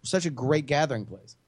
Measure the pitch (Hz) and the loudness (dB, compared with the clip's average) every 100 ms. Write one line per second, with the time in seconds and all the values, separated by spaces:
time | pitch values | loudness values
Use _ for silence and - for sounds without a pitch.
0 | - 185 170 123 127 156 139 143 156 117 | -2 0 0 -2 2 2 2 2 2 0
1 | 101 98 - - | -6 -12 -18 -20